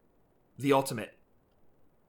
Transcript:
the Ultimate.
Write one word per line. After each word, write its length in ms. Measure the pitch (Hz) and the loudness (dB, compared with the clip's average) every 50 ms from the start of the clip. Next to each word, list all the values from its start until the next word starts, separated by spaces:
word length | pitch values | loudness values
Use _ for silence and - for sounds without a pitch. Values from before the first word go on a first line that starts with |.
| _ _ _ _ _ _ _ _ _ _ _ - | _ _ _ _ _ _ _ _ _ _ _ -4
the 140 | 127 139 139 | 0 2 2
Ultimate. 400 | 135 139 - 123 110 101 - - - - _ _ _ _ _ _ _ - - - - - - _ _ _ | 2 2 -2 -6 -8 -10 -12 -14 -20 -20 _ _ _ _ _ _ _ -20 -20 -20 -20 -20 -20 _ _ _